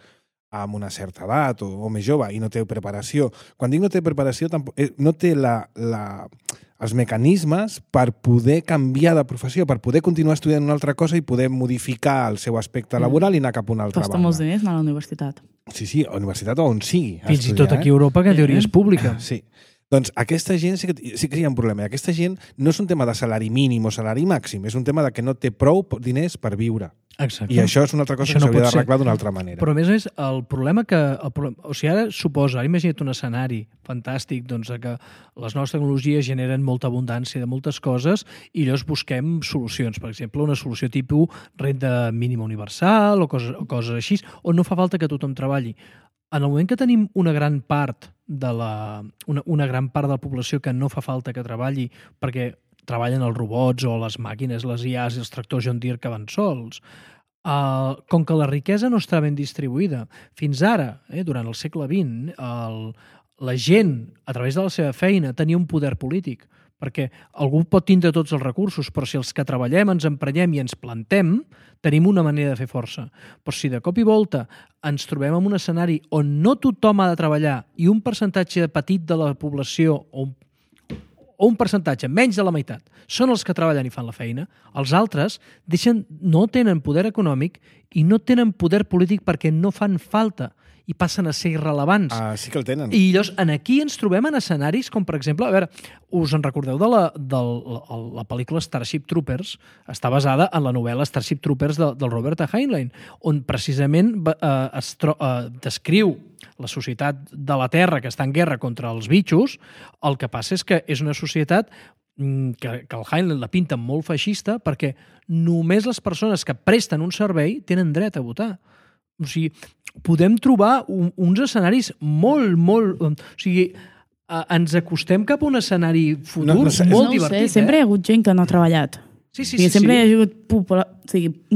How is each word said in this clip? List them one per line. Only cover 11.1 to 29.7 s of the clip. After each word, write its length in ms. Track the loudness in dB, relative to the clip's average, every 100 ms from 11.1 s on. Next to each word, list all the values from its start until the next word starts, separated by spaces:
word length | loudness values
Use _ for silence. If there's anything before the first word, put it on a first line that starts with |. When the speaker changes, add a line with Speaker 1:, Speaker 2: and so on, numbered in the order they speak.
| 0
Speaker 1:
i 60 |
poder 240 | 0 0 0
modificar 800 | 0 -2 -2 -4 -2 0 2 0
el 60 | -2
seu 160 | -4 -4
aspecte 380 | -4 -8 -4 0
Speaker 2:
Mm. 40 | 2
Speaker 1:
laboral 280 | 4 4
i 40 | 2
anar 140 | 0
cap 160 | -2 -4
a 20 |
una 120 | -4 -2
altra 140 | -2
Speaker 2:
Costa 140 | 0 2
Speaker 1:
banda. 80 | 2
Speaker 2:
molts 120 | 2
diners 200 | 0 0
anar 100 | 0
a 60 | 0
la 40 |
universitat. 560 | 0 -2 -8 -8 -8 -8 _ _ -20
Speaker 1:
Sí, 140 | -12 -4
sí, 160 | -2
a 80 | -2
la 60 | -2
universitat 400 | -6 -6 -4 0
o 60 | 2
on 160 | 0
sigui, 380 | 0 -2 -2 -6
a 60 | 0
Speaker 3:
Fins 180 | 0 2
i 40 |
Speaker 1:
estudiar, 160 | 4 4
Speaker 3:
tot 100 | 4
aquí 100 | 4
Speaker 1:
eh? 40 |
Speaker 3:
a 20 |
Europa, 300 | 6 6 6
que 60 | 6
en 60 | 6
teoria 200 | 6 4
Speaker 2:
Sí. 80 | 4
Speaker 3:
és 20 |
pública. 480 | 4 4 4 2 -4
Speaker 1:
Sí. 240 | -6 -8 -10 _ _ _ _
Doncs 200 | 2 2
aquesta 420 | -2 -2 -2 0 0
gent 180 | 0 -2
sí 80 | -4
que, 300 | -6 -8 -6
sí 100 | -4
que 100 | -2
hi 60 |
ha 40 | -2
un 60 | 0
problema. 240 | -2 -2
I 40 | -4
aquesta 260 | -6 -4
gent 260 | -2 -2 -4 -14 -2
no 140 | 0
és 80 | 0
un 60 | 0
tema 200 | 0 0
de 80 |
salari 360 | 0 -2 -2 -2
mínim 340 | 0 2 2 -2
o 40 |
salari 320 | -2 -4 -2 0
màxim, 380 | 0 -2 -8 -6
és 80 |
un 80 | -4
tema 180 | -2 0
de 80 | 0
que 100 | -2
no 120 | -4
té 160 | -4 -4
prou 320 | 2 4 4
p-, 160 | 0 -6
diners 360 | -4 -2 -2 -4
per 180 | -6 -2
viure. 340 | -2 -2 -6 -14 _ -6
Speaker 3:
Exacte. 320 | -4 -4 0
Speaker 1:
I 60 | 2
això 220 | 4 4
és 80 | 2
una 120 | 0 -2
altra 80 | -2
cosa 140 | 0
Speaker 3:
Això 60 | 4
Speaker 1:
que 0 |
Speaker 3:
no 80 | 6
Speaker 1:
s'hauria 160 | 6
Speaker 3:
pot 80 | 6
ser. 80 | 4
Speaker 1:
d'arreglar 200 | 4 2
d'una 120 | 2
altra 180 | 0 -2
manera. 280 | -4 -8 -4
Speaker 3:
Però, 120 | 0